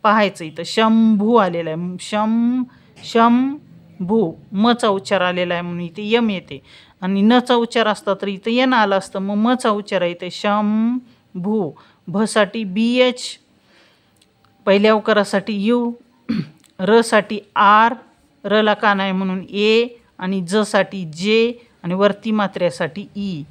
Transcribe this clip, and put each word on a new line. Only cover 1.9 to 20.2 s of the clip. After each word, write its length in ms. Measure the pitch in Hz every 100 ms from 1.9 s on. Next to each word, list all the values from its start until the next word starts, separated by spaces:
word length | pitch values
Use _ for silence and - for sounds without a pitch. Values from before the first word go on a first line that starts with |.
| 180
शं-, 640 | - 208 220 226 233 254 247 - _ -
शंभू, 1300 | - 226 233 240 262 294 - - - - 180 220 180 160 -
मचा 360 | 190 226 233 226
उच्चार 320 | 196 196 196
आलेला 340 | 180 180 180
आहे 80 | 175
म्हणून 180 | 175 175
इथे 300 | 175 170 208
यम 200 | 226 226
येते 320 | 185 - 135 - - _ _
आणि 220 | 185 196
नचा 320 | 208 247 247
उच्चार 320 | 240 233 233 214
असता 280 | 202 -
तर 140 | 190 202
इथं 220 | 190 226
एन 220 | 240 254
आला 240 | 254 208 196
असतं, 220 | 190 196
मग 160 | 196
मचा 360 | 208 226 247 247
उच्चार 320 | 208 202 196
आहे 80 | 175
इथे 180 | 175 180
शंभू. 1400 | - 208 208 208 214 226 247 247 _ _ 185 180 220 165 - _ _ -
भ 140 | 180
साठी 420 | 220 220 196 226
बी 300 | 208 185 233
एच, 440 | 247 247 247 - - _ _ _ _ _ _ _ _ _ _ _ _ -
पहिल्या 280 | 196 214
उकारासाठी 580 | 220 208 208 196 202 - 208
यू, 280 | 202 240 240 240 _ _ -
<clears throat> 520 | 214 147 _ _ -
र 200 | 190 226
साठी 380 | 226 214 190 208 - -
आर, 380 | 202 214 226 247 - _ _ _
र 180 | 202 208
ला 120 | 214
काना 280 | 208 220 196
आहे 100 | 196
म्हणून 320 | 185 190 190 175
ए 360 | 196 208 220 240 240 _
आणि 220 | -